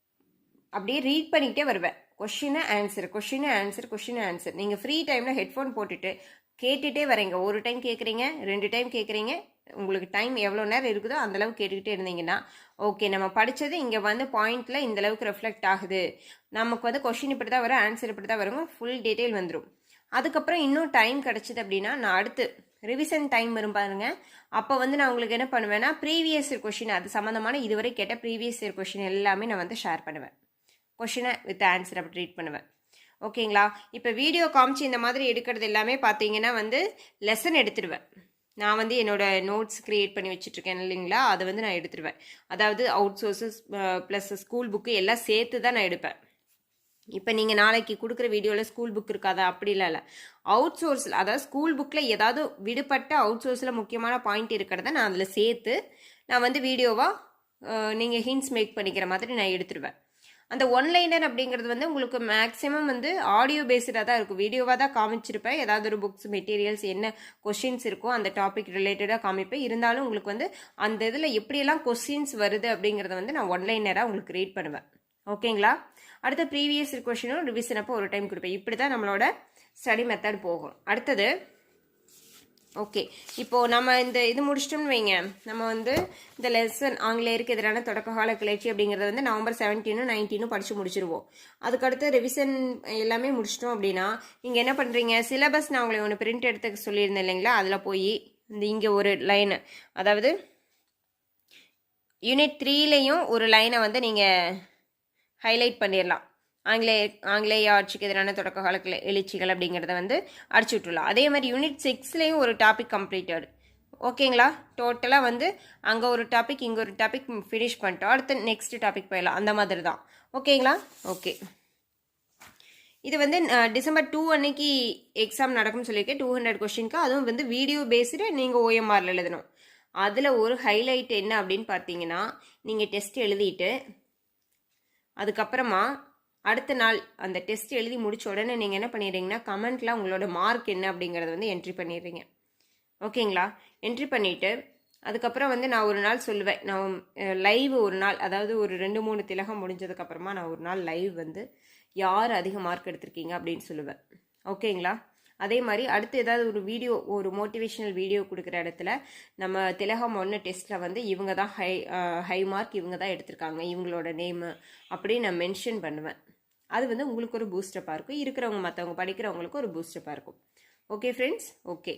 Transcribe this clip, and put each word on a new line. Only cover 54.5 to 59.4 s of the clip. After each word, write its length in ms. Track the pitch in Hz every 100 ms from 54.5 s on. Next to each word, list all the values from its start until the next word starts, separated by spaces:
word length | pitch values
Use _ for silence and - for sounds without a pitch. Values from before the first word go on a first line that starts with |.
இருக்கிறத 380 | 214 190 185 220
நான் 180 | 302 214
அதுல 180 | 180 190
சேர்த்து 460 | - 220 233 - 302 - - - - -
நான் 160 | 247 240
வந்து 160 | 277
வீடியோவா, 480 | 262 254 247 220 320 415 - _ _ _
அஹ், 340 | - 220 214 214
நீங்க 240 | 233 233
ஹிண்ட்ஸ் 340 | 233 269 262
மேக் 240 | 277 262 -
பண்ணிக்கிற 300 | 196 190 185
மாதிரி 260 | 190 226
நான் 220 | 240